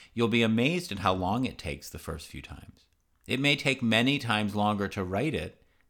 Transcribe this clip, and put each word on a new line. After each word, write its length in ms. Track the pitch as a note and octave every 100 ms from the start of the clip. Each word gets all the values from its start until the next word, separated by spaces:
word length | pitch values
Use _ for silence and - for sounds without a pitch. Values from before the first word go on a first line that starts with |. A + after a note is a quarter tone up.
| -
you'll 140 | A2+ A#2
be 140 | A#2
amazed 500 | A2+ A2 C3+ F3 F3
at 80 | F#2+
how 140 | F#2+
long 300 | F#2 F#2 A#2
it 140 | A#2+ -
takes 320 | D#2+ C#2+ -
the 80 | -
first 300 | - D#2 -
few 120 | C#2+
times. 460 | - C#2 - - _ _ _ _ -
It 140 | B2+
may 160 | C#3+ C#3+
take 260 | C#3+ C3
many 360 | A#2 A2 B2+ C#3+
times 360 | A#2 G#2+ G#2
longer 320 | G2+ G#2 G#2 G2
to 140 | G#2
write 320 | F2+ G2 D3+
it 280 | G2 D#2+ - _ _